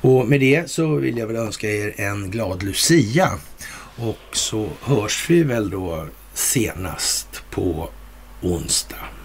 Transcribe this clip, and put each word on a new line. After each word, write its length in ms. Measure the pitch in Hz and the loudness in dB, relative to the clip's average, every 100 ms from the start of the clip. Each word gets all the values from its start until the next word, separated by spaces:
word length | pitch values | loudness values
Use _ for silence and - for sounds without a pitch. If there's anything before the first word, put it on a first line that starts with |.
Och 280 | 135 131 113 | 8 6 6
med 120 | 139 | 4
det 300 | 131 147 170 | 6 4 2
så 240 | - 160 | 0 2
vill 240 | 147 131 120 | 2 0 -2
jag 80 | 107 | -4
väl 100 | 113 | -4
önska 340 | 110 - 107 | -4 -4 -2
er 300 | 107 104 - | -2 -2 -4
en 300 | 101 101 95 | -4 -4 -4
glad 320 | 107 101 90 | -4 -4 -4
Lucia. 680 | 98 95 - 165 107 135 185 - - - - - - - | -4 0 6 6 6 4 2 0 -10 -16 -14 -14 -16 -6
Och 400 | 117 101 - - | -6 -6 -6 -4
så 320 | - 110 104 73 | -2 -2 -4 -6
hörs 480 | - 110 104 - - | 0 2 2 -4 4
vi 120 | 170 | 4
väl 280 | 151 117 101 | 4 2 -2
då 360 | 95 92 80 76 - - | -2 -4 -6 -8 -12 -14
senast 1080 | - - - 73 82 87 76 - - - - - | -4 0 2 0 -2 -6 -4 -2 -4 -6 -14 -8
på 400 | - 92 80 90 - - - - - | -2 -2 -2 -6 -12 -18 -20 -20 -6
onsdag. 640 | 92 85 - - - - - - | -2 -2 0 -4 -4 -12 -14 -14